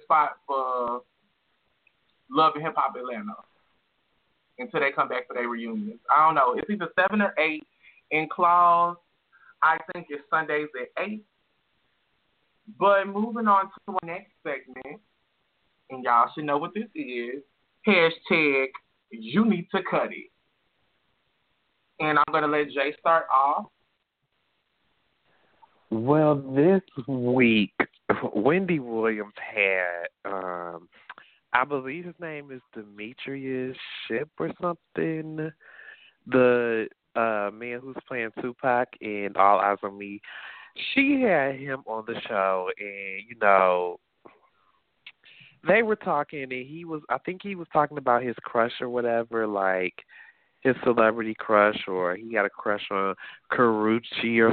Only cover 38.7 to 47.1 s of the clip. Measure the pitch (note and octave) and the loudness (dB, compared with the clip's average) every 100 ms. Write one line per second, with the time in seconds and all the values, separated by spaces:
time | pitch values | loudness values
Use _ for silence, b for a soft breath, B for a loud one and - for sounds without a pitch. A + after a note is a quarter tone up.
38.7 | B2 B2+ - G#2+ G#2 G2+ F#2+ G2 G2 G2+ | 0 0 -6 -10 -6 -6 4 6 6 4
39.7 | G2+ G2+ G2 G2+ G2+ B B B B B | 0 -4 -10 -12 -12 B B B B B
40.7 | - - C4+ C#4 C#4 A#3+ E3 C#3 C3+ C#3 | -12 -4 0 2 2 4 2 0 -4 -8
41.7 | C3+ - A2 A2 A#2 - G#2+ F#2+ F#2+ F#2 | -10 -6 -8 -6 -10 -4 0 2 0 -2
42.7 | - G#2 G2 G2 F#2+ A2 A2+ G#2 G2 F#2 | -6 -10 -12 -12 -12 -14 0 6 8 8
43.7 | F2+ F2+ F2 _ _ - _ _ _ _ | 4 0 -6 _ _ -20 _ _ _ _
44.7 | _ _ _ - _ _ b b b D#3 | _ _ _ -20 _ _ b b b 2
45.7 | G#3 A3 G#3 F#3+ D3 D3 D3+ C3 B2+ B2+ | 2 4 -2 -2 -2 -2 -8 -10 -10 -10
46.7 | D#3+ E3+ D#3 D3+ | -14 -10 -10 -4